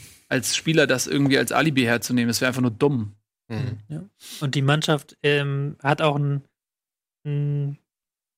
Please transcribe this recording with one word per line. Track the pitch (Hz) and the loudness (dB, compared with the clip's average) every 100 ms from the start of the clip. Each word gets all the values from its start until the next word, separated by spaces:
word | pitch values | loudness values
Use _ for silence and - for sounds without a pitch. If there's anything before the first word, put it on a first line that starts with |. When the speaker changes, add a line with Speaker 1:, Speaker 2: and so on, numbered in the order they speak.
| - - - | -20 -16 -4
Speaker 1:
als | 131 - | -4 -2
Spieler | - 165 160 135 | -4 0 4 4
das | 127 - | 2 0
irgendwie | 143 139 131 | 2 2 2
als | 120 | 2
Alibi | 117 156 131 | 2 2 2
herzunehmen. | 117 117 - 123 117 | 2 0 0 0 0
Das | 113 | 0
wäre | 127 | 0
einfach | 127 | 0
nur | 123 | 0
dumm. | 107 147 131 104 - _ _ - | 2 0 0 -4 -10 _ _ -10
Speaker 2:
Mhm. | 110 - 104 - | -6 -6 -8 -10
Speaker 3:
Ja. | 151 196 _ - - | -14 -14 _ -18 -8
Und | 143 | -4
die | 143 | 0
Mannschaft, | 135 151 160 147 - - | 2 2 2 0 -2 -4
ähm, | 147 143 143 139 143 - | 0 0 0 -4 -4 -4
hat | 139 151 | -2 0
auch | 156 143 | 0 0
ein, | 143 139 - _ _ _ _ _ _ _ | 0 -2 -6 _ _ _ _ _ _ _
ein, | 147 143 147 143 143 143 _ _ _ _ _ | -6 -4 -2 -2 -4 -8 _ _ _ _ _